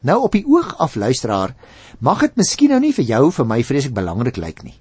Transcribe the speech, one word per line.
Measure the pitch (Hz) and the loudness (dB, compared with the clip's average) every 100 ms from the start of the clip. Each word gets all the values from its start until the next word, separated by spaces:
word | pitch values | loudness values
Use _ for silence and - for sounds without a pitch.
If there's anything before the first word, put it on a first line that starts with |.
| 127 | 2
Nou, | - 214 | 0 2
op | |
die | 214 277 | -2 2
oog | 311 339 - | 2 2 -2
af, | 160 - | -4 -2
luisteraar, | 101 131 113 101 95 127 - - - - | -2 -2 -2 -2 -2 -8 -20 -20 -20 -4
mag | 117 196 - | -2 0 0
dit | - | 0
miskien | 190 - 285 | -2 2 2
nou | 262 | 4
nie | 302 277 | 2 0
vir | 123 | 0
jou, | 113 143 | 4 2
vir | 185 117 | 2 -2
my | 113 | 0
vreeslik | 120 143 139 | 0 -2 -2
belangrik | 107 92 87 120 117 | -4 -4 -2 -4 -4
lyk | 82 80 - | -10 -12 -18
nie. | - | -20